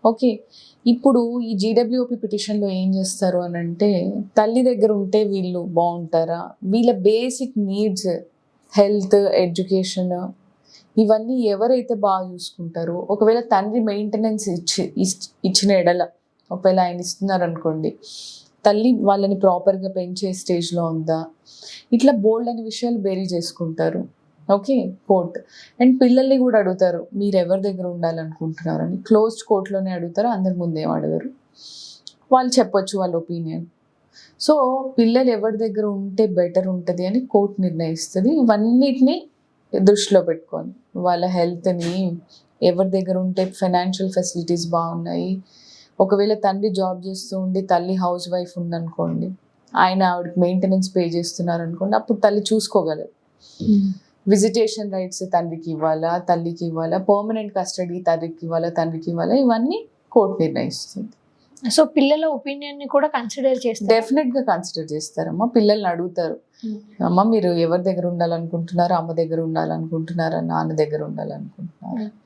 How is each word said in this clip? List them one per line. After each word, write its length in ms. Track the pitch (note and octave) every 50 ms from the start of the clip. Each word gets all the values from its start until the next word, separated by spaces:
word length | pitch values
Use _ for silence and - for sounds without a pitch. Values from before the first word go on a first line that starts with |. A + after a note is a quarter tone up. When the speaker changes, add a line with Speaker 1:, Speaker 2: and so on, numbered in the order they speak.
| _ A3+
Speaker 1:
ఓకే, 320 | A#3 A3+ - B3 G#3+ G#3+ - _ _ - - - _ _ _ A#3+
ఇప్పుడు 520 | A#3+ A#3+ - C#4 B3 B3 A#3 A#3 A#3+ B3
ఈ 140 | A#3+ A3+ A3+
జీడబ్ల్యూఓపి 600 | G3 F#3+ A3 A3 A3 A#3+ A3 A#3+ B3+ B3 B3 B3
పిటిషన్‌లో 540 | A#3 - G#3 F#3 G#3 G3+ G#3 G#3+ G#3 G3+ G3
ఏం 260 | F#3+ F#3 F#3 F#3+ F#3+
చేస్తారు 440 | F#3+ F#3+ F#3+ - - - F3+ F3+ F3+
అని 180 | F3 F3 F3 E3+
అంటే 560 | E3+ E3+ E3+ E3+ G#3+ G#3 G3+ F3+ F3+ F#3+ G3+ G#3 G#3 - _ -
తల్లి 380 | G#3+ G#3+ A3+ B3 C4 B3+ B3
దగ్గర 160 | G#3 G#3 G#3+
ఉంటే 320 | G#3+ G3+ G3 F#3+ G3+ G#3+ G#3+
వీళ్ళు 360 | G#3 G3 G3 F#3 F3+ F3+ F3+
బాగుంటారా, 920 | E3+ F#3 E3+ E3+ E3+ F3 E3+ F3 E3+ D#3+ - E3 E3 E3 E3+ E3+ F3 - - _ -
వీళ్ళ 280 | F#3 G3 A#3 A#3+ A#3+
బేసిక్ 640 | A#3 G3 F#3 G3+ A3 A3+ A#3+ C4 B3+ - C4+ B3 - A3
నీడ్స్, 600 | G#3 G3 F#3+ G3+ G#3+ A3 F#3+ F#3+ - F#3 E3+ - - _ _ _ _ _ _ _ _ _ - G3+
హెల్త్, 380 | G3+ G3+ G#3 G#3 F#3+ F#3+ G3+
ఎడ్యుకేషన్ 1160 | G3+ G3+ G3 - - F#3 F3+ E3+ F3 F#3+ F#3 F#3+ F#3+ F#3 F#3 - F#3+ F#3 F3+ F3+ F3 F#3 F#3 F#3+ _ _ _ _ _ _ _ _ - _ _ _ -
ఇవన్నీ 440 | A3 G3+ A3 A3 A3 A3+ C4 B3+
ఎవరైతే 520 | A#3+ G#3+ G3+ F#3+ G#3+ A#3 C4 B3 A#3+ B3 A#3+
బాగా 400 | G#3 G3+ G3+ F#3+ F#3+ F#3 F#3 F3+
చూసుకుంటారో, 760 | F3+ F3 - - - F3 E3+ E3 E3+ E3 E3 E3+ F3 - -
ఒకవేళ 300 | G3 G#3 A3 G#3+ A3+ A#3+
తండ్రి 400 | A#3 A#3 - G3 G3 G#3 G#3+ A#3+
మెయింటెనెన్స్ 720 | A3 A3 G3+ G3+ G#3+ G#3+ G#3 G#3+ A3 A3+ G#3+ G#3+ - G3+
ఇచ్చి, 440 | F3 F3 F3 - - - F#3 - - F3+
ఇచ్-, 480 | F#3+ F#3 - - - - _ _ _
ఇచ్చిన 260 | F#3+ F#3 - F#3+ G3
ఎడల, 360 | G3+ F#3+ E3+ E3+ F3 F3+ E3+ - _ _ _ _ _ _ _ _
ఒకవేళ 280 | F3+ F#3 F#3 F#3+ F#3 F#3
ఆయన 200 | F3+ F3+ F3 F3
ఇస్తున్నారు 440 | F3 F3 - - G3 G3 F#3+ F#3 F3
అనుకోండి, 520 | E3+ E3 D#3+ - E3 D#3 D#3 D#3 - - - - - - - - - - - - _ _ _ _
తల్లి 300 | G#3 G#3 G#3 A3 B3 B3+
వాళ్ళని 400 | G#3+ G3 G3 G3 G3 G3 G3 G3+
ప్రాపర్గా 540 | F#3+ F#3+ G3 F3+ F3+ F3+ G3 F#3+ F#3+ F#3+ F#3+
పెంచే 440 | F#3+ F#3 F3+ F3+ F3+ F#3 G3+ F#3+ F#3
స్టేజ్లో 520 | F#3 - - F3+ F3 E3+ E3+ F3 E3+ E3+
ఉందా, 400 | E3 D#3+ D#3+ D#3+ D#3+ D#3+ D#3+ D#3+ - - _ _ - - - - - - - - _ -
ఇట్లా 200 | A#3 A3 C4 C#4
బోల్డ్ 360 | A3 G3 A3 A3+ A3+ A#3+ A#3
అనే 120 | A#3+ A3+
విషయాలు 360 | A3+ A3 A3 - - A#3+ A#3+ A3+
బేరీ 240 | G3 G3 F#3+ F#3
చేసుకుంటారు. 840 | F#3+ F3+ F3+ E3+ E3+ - - - F3 E3 D#3+ D#3+ D#3+ E3 E3 F3+ - - _ _ _ _ _ _ - - G3
ఓకే, 400 | G3+ G3+ - C4+ B3 G3 F#3+ F#3 - _ -
కోర్ట్ 300 | G3 F#3 F3 - - - - _ - - - - _ _ B3
and 180 | B3+ B3+ B3+
పిల్లల్ని 360 | C4 B3 B3 B3+ C4 C4+ C4+ C4+
కూడా 220 | B3+ B3+ A3 G#3+
అడుగుతారు, 480 | G3+ F#3+ F#3 F#3 F#3+ F3+ F3 E3+ - - -
మీరు 220 | G3+ G3+ G3+ F#3+ F#3+
ఎవరి 240 | F3 E3+ F#3 G3
దగ్గర 260 | F#3+ G3+ G3 F#3 F3+ F3+
ఉండాలనుకుంటున్నారని. 1080 | F3 F3 E3+ E3 E3 E3 D#3+ D#3+ D#3+ - E3 D#3+ D#3+ - E3 E3 D#3+ D#3 E3 E3+ F3+ F#3+
క్లోజ్డ్ 460 | - - A3 G#3+ A3 A3+ A3+ - -
కోర్టులోనే 480 | - A3 G3 F#3+ G3 G3+ F#3+ F#3+ F#3+
అడుగుతారు, 360 | F#3 F3 E3+ E3+ E3+ G3+ G#3 A#3+
అందరి 260 | A#3 F#3 F#3+ F#3+ F#3
ముందు 260 | F3+ F3 E3+ D#3+ D#3
ఏం 120 | D#3 D#3+
అడగరు. 380 | E3 D#3 D3+ D#3 D#3 D#3+ - C4 C4 _ _ _ _ _ - - - - - - - - _ - _ _ _ _
వాళ్ళు 280 | C4 B3+ B3+ B3+ B3 C4
చెప్పొచ్చు 400 | A3+ F#3+ - G3+ F#3+ F#3+ - G3
వాళ్ళ 160 | F#3 F3+ E3+
ఒపీనియన్. 500 | E3+ E3 - F3 E3+ E3+ D#3+ D#3+ E3+ E3+ E3+ _ _ _ _ _ _ _ _ _ - - _ _ _
So, 400 | - - D4+ D4+ C4+ B3+ C4 C4+ C4+ C4
పిల్లలు 400 | C4 B3 A#3 A3+ A#3 B3 C4 B3+
ఎవరి 280 | A#3 G#3+ G3 A3 G#3+ G#3
దగ్గర 280 | A3+ A3 G3 G#3+ G#3+
ఉంటే 420 | G#3 G3+ G3 G3 G3+ F#3+ G3 A3 G#3
బెటర్ 400 | F3+ F3 F3 F3 F3 F#3 F#3 F#3
ఉంటది 380 | F#3 F3+ E3+ - F3+ F3 F3+
అని 140 | F#3 G3+ B3
కోర్టు 420 | B3+ - - G#3 G3+ G3+ G3+ -
నిర్ణయిస్తది. 760 | F#3 F3+ E3 D#3+ E3 D#3+ E3 D#3+ - - - F#3 F#3+ A#3+ D#4+
ఇవన్నిటిని 920 | D#4+ C4 A#3 G#3+ G#3 G#3+ A3+ A#3+ B3 C4+ C#4+ B3 B3+ B3+ C4+ D#4+ F4+ - - _ _ _ _ _ _ _ _ - G3
దృష్టిలో 400 | F#3+ F#3+ G#3 G3+ G3+ - G3+ F#3+
పెట్టుకొని 500 | E3+ E3+ D#3+ D#3+ - _ - E3 E3 F#3 - _ _ _ _
వాళ్ళ 300 | F3+ F3+ F3+ F3+ E3+ F3
హెల్త్ని, 920 | F#3 F#3 F3+ E3+ F3 F3 F3 E3+ F#3+ F3+ F3 E3+ E3+ F3 F#3+ F#3+ F3+ E3+ E3+ - _ - - _ _ _ _ -
ఎవరి 260 | F3+ F3 F3 F#3+ F#3+
దగ్గర 280 | F#3+ F#3+ F#3+ F#3 F#3 F#3
ఉంటే 280 | F#3 F#3 F#3 F#3+ F#3
ఫైనాన్షియల్ 640 | F#3 F#3 - - F#3 F3+ F3+ F3+ F#3 F#3 - G3+ F#3+
ఫెసిలిటీస్ 560 | F#3+ F#3 F3 F3+ - F3 E3 E3 F3 E3+ E3+ E3+
బాగున్నాయి. 760 | E3+ E3+ E3 E3 E3+ E3+ E3+ E3+ E3+ E3+ E3+ F3+ F#3+ F#3+ F#3 _ _ - - - - - - _ _ _
ఒకవేళ 340 | G3 F#3+ G#3 G3 G3+ G#3 G#3+
తండ్రి 360 | G#3+ G#3 G3+ F#3+ G3 G3+ A3
జాబ్ 380 | F#3 F#3+ F#3+ F#3 F#3 F3+ F3 F#3+
చేస్తూ 320 | F#3+ F#3+ - - G3 F#3+
ఉండి 220 | F#3 F#3 F#3 F#3+
తల్లి 340 | F#3+ F#3+ F#3 F3 F3 F3+ F#3+
హౌస్ 340 | F#3 F#3 F3 F3 F3+ F3 F3+
వైఫ్ 240 | F3 F3+ F3+ F3+ F3+ F3+
ఉందనుకోండి, 760 | F3 E3+ E3+ E3 E3 E3 E3 - E3+ E3+ E3 D#3+ E3+ F#3 F#3+ - _ _ _ _ _ _ -
ఆయన 280 | - E3+ F#3 F#3 F#3+ F#3+
ఆవిడకి 360 | F3+ F3+ F3 F3 F3 F3 F3+
మెయింటెనెన్స్ 560 | F3+ F3 F#3 F#3 F#3+ F#3+ F#3+ F#3+ F#3 F#3 -
పే 60 | F#3+
చేస్తున్నారు 600 | F3 E3+ E3 E3+ E3+ E3+ - - F3 F3 E3+ E3+
అనుకోండి, 340 | E3+ E3 E3+ E3+ F#3 G3 G#3+
అప్పుడు 220 | A3 A3 - A#3 G3+
తల్లి 260 | G3+ G#3 G3+ G#3 G#3 - A3
చూసుకోగలదు. 560 | A3 G#3+ - - G3+ E3+ D#3+ D#3 D3+ - - _ _ _ _ _ _ _ - - - -
Speaker 2:
Hmm. 280 | - G#3+ G3+ G3 G3 F#3+ - _ _ _ _ _ F#3+
Speaker 1:
విజిటేషన్ 640 | G3 G3 G3 A3+ F#3 A#3 A3+ A3 - A3 G#3+ G3+
రైట్స్ 320 | F#3+ F#3+ F#3 F#3 F#3 - F#3+ F#3 F#3
తండ్రికి 380 | F3 E3+ E3+ E3 D#3+ E3 E3+
ఇవ్వాలా, 460 | D#3+ D#3 D#3 D#3+ D#3 D#3 D#3+ E3 E3+ F3
తల్లికి 480 | F3 F3 F3 E3+ E3 E3+ E3+ E3+ F3
ఇవ్వాలా, 320 | E3+ E3 D#3+ E3 E3 F3 F#3+
పర్మనెంట్ 560 | F#3+ F#3+ G3+ G3+ G#3 G#3+ A3 A3 G#3+ G#3 G3 G3
కస్టడీ 440 | F3+ F#3 - - F3+ F3 F3 F#3
తల్లికి 360 | F#3 F3 E3 D#3+ D#3+ E3 E3 - -
ఇవ్వాలా, 260 | E3 E3 E3 E3 E3+
తండ్రికి 400 | E3+ E3+ E3 E3 E3 D#3+ E3 -
ఇవ్వాలా, 260 | E3+ E3+ E3 E3+ G#3+
ఇవన్నీ 500 | C4+ C#4 B3 A#3 A3 A#3 C#4 F4+ A4+ A4+ - _ _ _ _
కోర్టు 260 | - A#3+ G3+ F#3+ F#3+ -
నిర్ణయిస్తుంది. 680 | D#3+ D#3 C3+ B2+ B2+ - - - - - - G3 G#3+ A3 - _ _ _ _ _ _ _ _ _ - A#3+
Speaker 2:
So, 160 | G#3 - D#4
పిల్లల 420 | D4 - D4+ C#4 C#4 D4 D4+ D#4+
ఒపీనియన్ని 600 | D#4+ D4+ B3 - D4 C#4 C#4+ C#4+ C#4+ C#4+ C#4+ C#4+
కూడా 220 | C4 - C#4 C#4 D4+
కన్సిడర్ 600 | D4+ C4 A#3+ A3+ - C#4 B3+ C4+ C4 B3 B3+ A#3+
చేస్తారు? 340 | A3 A3+ G#3 G3+ A3 A3+
Speaker 1:
Definitely 360 | A3+ A3+ C4 C#4+ D#4 B3 A#3+ C#4
గా 160 | B3+ C4 F#3
కన్సిడర్ 380 | E3+ F3+ - - E3 D#3 D#3+
చేస్తారమ్మా. 540 | D3+ D3+ D#3 - _ - D#3+ E3 D#3+ E3+ G#3+
పిల్లల్ని 420 | A#3+ A#3+ A#3 G#3+ G#3 G#3 A3 G3+ F#3
అడుగుతారు, 520 | F3 E3+ F3 F3+ F3+ - E3+ D#3+ - - _ _ _ _ - A3
Speaker 2:
Hmm. 360 | G#3+ G#3+ G#3+ - - _ F3+
Speaker 1:
"అమ్మ, 180 | F3+ F3 F#3 G3+
మీరు 260 | A3+ A3+ A3 F#3 F3+
ఎవరి 340 | F3 E3+ E3 E3 E3+ F#3 F3+
దగ్గర 240 | F#3+ F#3+ F#3 F3 F3
ఉండాలనుకుంటున్నారు, 840 | F3 E3+ E3+ E3+ E3+ E3 E3 E3 F3 E3+ E3 E3+ F3 F3 F3 F3 F#3
అమ్మ 180 | E3+ E3 E3
దగ్గర 300 | E3 E3 E3 E3 E3 E3
ఉండాలనుకుంటున్నారా, 1000 | E3 D#3+ D#3+ D#3+ D#3+ D#3+ D#3+ D#3+ D#3+ D#3+ E3 D#3+ D#3+ E3 E3+ E3+ E3 D#3+ D#3+ E3
నాన్న 320 | E3 E3 E3 D#3+ D#3+ D#3+ D#3+
దగ్గర 300 | D#3 D3+ D3+ D3+ D3+ D3+
ఉండాలనుకుంటున్నారా?" 1000 | D#3 D3+ D3+ - - - - - - - - - - - _ - - - A#3+ G#3+
Speaker 2:
Hmm. 80 | G#3 - _ _